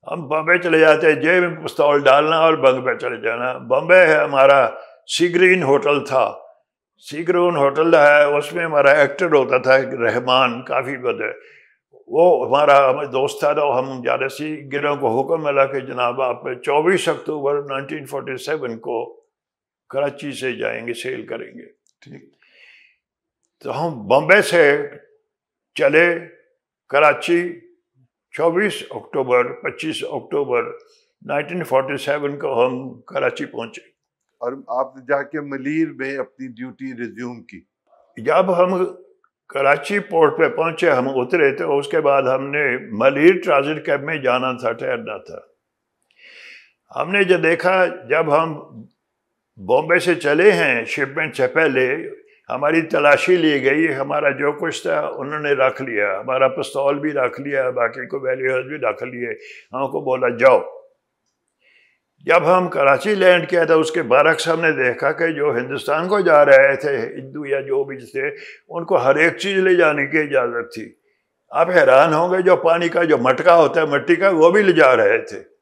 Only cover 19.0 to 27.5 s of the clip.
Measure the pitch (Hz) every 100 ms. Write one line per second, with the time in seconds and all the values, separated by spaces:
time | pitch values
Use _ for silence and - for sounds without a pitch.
19 | - - _ _ _ _ _ _ _ 135
20 | 143 139 147 117 127 110 113 113 117 117
21 | 131 127 - 117 - - - _ _ _
22 | - - _ _ _ _ _ _ _ _
23 | _ _ _ _ _ _ - 127 170 135
24 | 98 131 156 202 196 175 147 147 143 -
25 | _ _ _ _ _ _ _ - 143 151
26 | 175 170 - _ _ _ _ _ _ 139
27 | 151 143 - 170 175